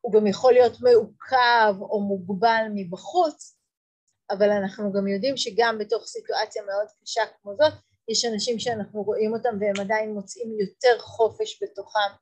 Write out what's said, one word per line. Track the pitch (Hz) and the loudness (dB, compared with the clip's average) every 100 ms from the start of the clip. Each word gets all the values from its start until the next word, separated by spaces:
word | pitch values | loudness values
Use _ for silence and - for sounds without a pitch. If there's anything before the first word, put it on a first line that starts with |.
הוא | 240 | 2
גם | 214 208 | 2 2
יכול | 190 254 | 4 6
להיות | 247 240 - | 6 4 4
מעוכב | 247 233 208 _ - 254 240 240 214 196 | 4 4 4 _ -2 2 4 4 4 0
או | 190 214 | -4 -4
מוגבל | 202 196 180 196 226 226 220 | -2 -4 -4 0 2 2 -2
מבחוץ, | 208 180 185 - 359 320 294 - _ _ _ _ _ _ _ - | -6 -8 -12 -2 0 0 -2 -20 _ _ _ _ _ _ _ -10
אבל | 196 208 | 0 2
אנחנו | 208 196 - 208 | 2 -2 -6 -4
גם | 196 196 | -2 -2
יודעים | 196 262 262 | -2 -2 -4
שגם | 233 196 233 220 | -4 0 0 0
בתוך | 208 220 | -4 -6
סיטואציה | - 226 - - 220 220 | -6 -14 -6 -6 -4 -8
מאוד | 202 196 208 _ | -6 -6 -6 _
קשה | - 233 214 _ | -8 -4 -4 _
כמו | 202 | -14
זאת, | 202 302 302 _ _ - | 2 2 2 _ _ -4
יש | 214 | -2
אנשים | 240 208 226 226 | -2 -4 -4 -4
שאנחנו | 254 220 196 208 | -4 -4 -6 -6
רואים | 202 202 214 | -4 -2 -2
אותם | 220 240 208 | 0 -2 -2
והם | 208 196 | -2 -2
עדיין | 196 220 220 | -2 -2 -2
מוצאים | 208 196 - 233 214 | -8 -12 -12 -8 -4
יותר | 196 _ 247 220 | -6 _ 2 2
חופש | - - 214 214 214 - | -2 0 0 0 -8 -6
בתוכם | 202 - 196 214 202 - | -10 -10 -6 -2 -2 -4